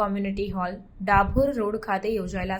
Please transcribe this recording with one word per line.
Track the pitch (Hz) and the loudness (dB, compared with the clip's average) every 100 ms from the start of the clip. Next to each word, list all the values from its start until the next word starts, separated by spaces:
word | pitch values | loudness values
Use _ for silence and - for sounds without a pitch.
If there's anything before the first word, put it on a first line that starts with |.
કોમ્યુનિટી | 202 196 196 196 202 185 | -2 0 -2 -4 -4 -2
હોલ | 180 196 - - 190 | -4 -6 -14 -6 4
ડાભોર | 196 196 247 285 254 | 4 6 4 2 0
રોડ | 208 220 220 | -2 -2 -2
ખાતે | 190 208 | -2 -2
યોજાયેલા | 220 180 190 190 | -4 -4 -4 -4